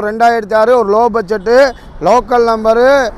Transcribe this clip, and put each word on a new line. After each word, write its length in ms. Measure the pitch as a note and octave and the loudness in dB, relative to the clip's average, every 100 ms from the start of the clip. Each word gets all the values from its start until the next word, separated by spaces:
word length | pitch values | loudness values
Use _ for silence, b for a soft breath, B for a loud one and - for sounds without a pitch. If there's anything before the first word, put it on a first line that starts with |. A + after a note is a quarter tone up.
| G#3+ | -4
ரெண்டாயிரத்தி 500 | A3 A#3 A#3 G#3 A3 | 0 0 0 -2 0
ஆறு, 120 | A3 B3+ | 2 2
ஒரு 120 | G#3 G#3 | 2 0
லோ 80 | A#3+ A3+ | 0 -2
பட்ஜெட்டு, 400 | F3+ G#3+ F#3+ B3 C#4 A#3 B - D#3+ | -4 -6 0 2 2 -2 B -6 0
லோக்கல் 420 | A#3 B3 B3 A#3 | 0 0 0 0
நம்பரு, 380 | A3+ A3 A3+ B3 C#4 A#3+ | 0 0 2 2 2 0